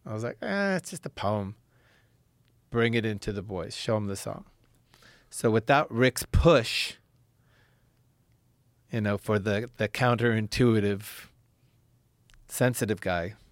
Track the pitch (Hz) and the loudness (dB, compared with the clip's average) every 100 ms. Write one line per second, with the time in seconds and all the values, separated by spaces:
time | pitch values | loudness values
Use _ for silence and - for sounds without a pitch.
0 | - 110 120 - 220 202 196 185 - 180 | -10 -8 -8 -8 -6 -4 -2 -2 -6 -12
1 | - - 98 107 98 104 _ _ _ _ | -12 -6 -2 -2 -4 -10 _ _ _ _
2 | _ _ _ _ _ _ - 117 117 117 | _ _ _ _ _ _ -6 0 2 2
3 | 110 101 - 101 104 92 80 - - 110 | -2 -4 -6 -6 -6 -8 -8 -8 -2 -2
4 | 101 98 - - - _ _ _ _ _ | -2 -6 -8 -10 -14 _ _ _ _ _
5 | - _ _ - 120 110 110 143 151 113 | -20 _ _ -2 2 2 4 4 4 2
6 | 131 - - - 165 147 113 - - - | 2 2 0 4 6 6 4 -4 -6 -8
7 | _ _ _ _ _ _ _ _ _ _ | _ _ _ _ _ _ _ _ _ _
8 | _ _ _ _ _ _ _ _ - 117 | _ _ _ _ _ _ _ _ -6 -2
9 | 104 101 - 104 101 101 120 - 107 - | 0 -2 0 0 2 -2 -2 -4 -4 0
10 | 123 117 117 110 107 - 123 110 101 101 | 2 4 2 0 -2 2 4 4 2 -2
11 | 104 - - _ _ _ _ _ _ _ | -8 -18 -20 _ _ _ _ _ _ _
12 | _ _ _ - - - 127 123 110 98 | _ _ _ -20 -12 0 0 2 -2 -2
13 | 95 87 87 107 - | -2 -2 -4 -10 -20